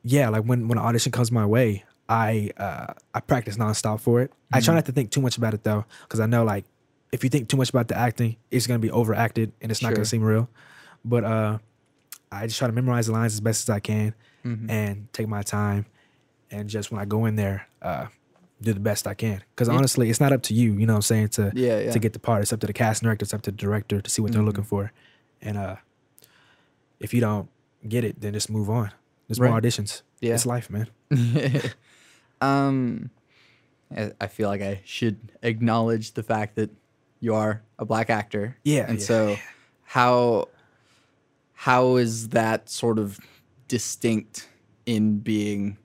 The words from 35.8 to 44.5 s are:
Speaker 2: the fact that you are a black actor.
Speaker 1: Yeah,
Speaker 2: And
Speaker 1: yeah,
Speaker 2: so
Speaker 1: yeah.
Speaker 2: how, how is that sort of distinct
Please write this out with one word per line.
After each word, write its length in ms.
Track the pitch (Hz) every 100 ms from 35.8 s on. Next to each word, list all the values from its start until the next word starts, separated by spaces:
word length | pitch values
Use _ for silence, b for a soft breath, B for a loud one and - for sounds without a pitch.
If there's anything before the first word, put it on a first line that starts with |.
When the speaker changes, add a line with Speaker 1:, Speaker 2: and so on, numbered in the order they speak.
| 113 113 107
Speaker 2:
the 100 | -
fact 320 | 107 110 107
that 140 | - 107 - _ _ _ _
you 120 | 113
are 260 | 110 107 107 _ -
a 60 |
black 240 | 107 113 113
actor. 480 | 110 - 104 107 -
Speaker 1:
Yeah, 220 | 147 147 120
Speaker 2:
And 120 | 110
Speaker 1:
yeah, 60 |
Speaker 2:
so 240 | 101 113 107
Speaker 1:
yeah. 80 | 101 B B B _
Speaker 2:
how, 680 | - 131 123 123 120 110 - _ b b b b b _ _ _ _
how 420 | - 139 127 127
is 340 | 127 120 113 113
that 400 | 113 113 110 -
sort 300 | - 117 110
of 180 | 101 98 B B _ _ -
distinct 800 | 123 - - 120 110 - - -